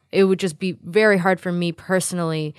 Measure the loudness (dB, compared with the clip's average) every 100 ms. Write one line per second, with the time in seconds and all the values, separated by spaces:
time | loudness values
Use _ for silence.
0 | _ 2 2 2 -2 -4 -6 -6 -4 2
1 | 4 4 2 0 -2 -4 -4 -6 -4 -2
2 | -2 -4 -4 -4 -6